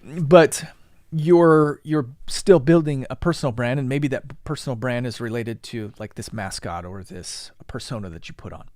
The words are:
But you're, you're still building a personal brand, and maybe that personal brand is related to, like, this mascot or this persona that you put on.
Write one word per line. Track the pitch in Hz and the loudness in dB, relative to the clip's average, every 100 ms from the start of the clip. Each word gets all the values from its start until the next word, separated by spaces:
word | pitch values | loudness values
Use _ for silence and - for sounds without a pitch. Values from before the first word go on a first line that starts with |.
But | - 170 143 175 156 - 160 - _ _ _ | -12 -6 6 8 8 2 -10 -18 _ _ _
you're, | 160 156 175 170 156 151 143 | -4 4 6 8 6 4 0
you're | - 151 123 135 - | -4 -4 -4 -10 -10
still | - - 175 | -6 6 6
building | 131 170 151 139 123 | 8 4 4 -4 -6
a | 131 | -4
personal | 175 165 143 | -2 -2 -4
brand, | 113 120 135 | -2 -2 -2
and | 131 | -2
maybe | 139 135 | -2 -2
that | - 135 - | -4 -8 -16
personal | - 151 - 117 | -10 -10 -8 -6
brand | 127 120 123 | -4 -4 -6
is | 107 | -8
related | 120 117 117 113 | -6 -6 -6 -10
to, | - 117 104 - | -10 -10 -10 -12
like, | 107 | -16
this | - 110 | -12 -12
mascot | 113 95 - 98 87 | -10 -10 -10 -10 -10
or | 90 98 | -10 -14
this | 90 90 85 - - _ - | -14 -16 -14 -14 -16 _ -14
persona | 123 - 113 98 | -14 -10 -10 -10
that | 80 - | -14 -16
you | |
put | - - | -16 -16
on. | 87 - | -16 -20